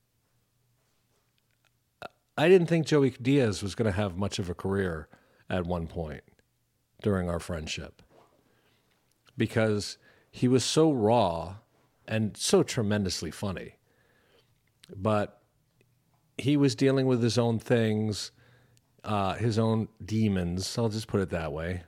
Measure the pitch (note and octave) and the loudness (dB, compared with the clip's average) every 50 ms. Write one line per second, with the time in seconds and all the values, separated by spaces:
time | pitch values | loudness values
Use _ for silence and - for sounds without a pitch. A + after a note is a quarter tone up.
0 | _ _ _ _ _ _ _ _ _ _ _ _ _ _ _ _ _ _ _ _ | _ _ _ _ _ _ _ _ _ _ _ _ _ _ _ _ _ _ _ _
1 | _ _ _ _ _ _ _ _ _ _ _ _ _ _ _ _ _ _ _ _ | _ _ _ _ _ _ _ _ _ _ _ _ _ _ _ _ _ _ _ _
2 | - - - _ _ _ _ - D3 F3 F#3+ F#3 E3+ D#3+ E3+ E3 D#3 - D#3 D3 | -18 -18 -18 _ _ _ _ 2 6 8 8 6 6 4 2 0 2 4 4 4
3 | C#3 B2+ - - A#2 C3 C#3 C#3+ B2 G#2+ F#2+ - G2+ F#2+ F2 - A2+ A2 F2+ G2 | 4 2 0 -2 0 2 4 4 4 2 0 -2 -6 -6 -4 0 0 0 0 0
4 | G#2+ G2 E2+ F#2 G#2 F#2+ - - G2 F2+ E2+ - - F#2+ G2 G2 F#2+ F2+ E2 D#2 | -2 -2 -2 -4 -4 -4 -4 -4 -6 -6 -6 -6 -4 -2 -2 0 0 -2 -4 -8
5 | D2+ - - _ _ _ _ _ _ - F#2+ F#2 F2 E2+ F2+ E2+ E2 E2 - F2 | -12 -16 -20 _ _ _ _ _ _ -6 -4 -4 -2 -2 -4 -4 -4 -6 -8 -8
6 | E2 D2+ D2 - - _ _ _ _ _ _ _ _ _ _ _ _ _ _ _ | -8 -8 -10 -14 -16 _ _ _ _ _ _ _ _ _ _ _ _ _ _ _
7 | - A2 G2 F#2 F2+ F2 E2+ E2 - - F2 D#2+ D#2 - - F2 - - - - | -2 0 0 0 0 -2 -4 -6 -6 -8 -8 -8 -8 -8 -10 -10 -12 -14 -18 -20
8 | - _ _ _ _ _ _ _ _ _ _ _ _ _ _ _ _ _ _ _ | -20 _ _ _ _ _ _ _ _ _ _ _ _ _ _ _ _ _ _ _
9 | _ _ _ _ _ _ _ B2 A#2 - - A#2 A2 A2 G#2 G#2 - - - - | _ _ _ _ _ _ _ -4 -4 0 2 2 2 2 2 -2 -4 -6 -12 -16
10 | _ _ _ _ _ _ - - B2+ B2 C3 B2 - - - D#3 D#3+ D#3+ C#3+ B2 | _ _ _ _ _ _ -4 -2 2 4 4 2 2 2 2 4 4 4 4 2
11 | G2+ G#2+ A#2+ A#2+ G#2 F2 E2 E2 D#2+ E2+ G2 G#2+ _ _ _ _ _ _ _ _ | 4 4 4 4 4 2 0 -4 -8 -10 -14 -16 _ _ _ _ _ _ _ _
12 | _ - A2 A2 A2 G2 - - - - - F#3+ D3+ - - B2+ G#2+ G2+ G#2 G#2 | _ -4 -2 -2 -2 -4 -4 -6 0 2 2 2 2 2 -2 -2 0 0 0 0
13 | G2 F2+ - - F2+ D#2+ - - - G2 F#2 - - - - _ _ _ _ _ | 0 -2 -4 -6 -8 -10 -10 -8 -8 -8 -8 -8 -12 -14 -20 _ _ _ _ _
14 | _ _ _ _ _ _ _ _ _ _ _ _ _ _ _ _ - - F#2+ F#2+ | _ _ _ _ _ _ _ _ _ _ _ _ _ _ _ _ -20 -18 -12 -4
15 | F#2 G#2+ G#2+ G#2 G2+ - - _ _ _ _ _ _ _ _ _ _ _ _ _ | 0 0 0 0 -2 -4 -8 _ _ _ _ _ _ _ _ _ _ _ _ _
16 | _ _ _ _ _ _ _ - - C3+ D3 C#3+ C#3+ C3+ A#2 - C3+ C3+ C3+ C3+ | _ _ _ _ _ _ _ -4 0 0 2 4 4 2 2 2 2 2 2 2
17 | C3 C3 B2+ A#2 A#2+ A#2 - B2 A#2 A#2 A2+ G#2 - - B2+ A#2 A2+ A2 G#2+ G#2+ | 2 2 2 2 2 2 2 2 2 2 0 -2 0 2 2 2 4 2 0 0
18 | A2 A2 G2+ - - - - _ _ _ _ _ _ _ _ _ _ _ _ _ | -2 -2 -4 -6 -8 -12 -14 _ _ _ _ _ _ _ _ _ _ _ _ _
19 | - - G#2+ G2+ G2 F#2+ E2+ F2 A2 A#2+ G#2 A2 A2+ A2+ A2 A2+ G#2 - _ _ | -8 -4 -2 -2 0 -2 -2 -2 -2 0 0 2 2 2 2 0 -2 -4 _ _
20 | - - G#2+ A2 A2 G#2 G2 F#2 F2+ E2+ F2 F#2 F#2 - - A#2+ A#2 A2 G#2 A2 | -8 -4 0 2 2 2 2 0 0 -2 -4 -4 -6 -6 -4 -2 -2 -2 -2 -6
21 | A2+ - - G2+ F#2+ - F2+ E2+ E2 D2+ C#2+ D#2 E2 F2 F#2 F2+ E2 | -6 -2 -2 -2 -2 -2 -4 -4 -4 -6 -6 -6 -6 -6 -6 -8 -10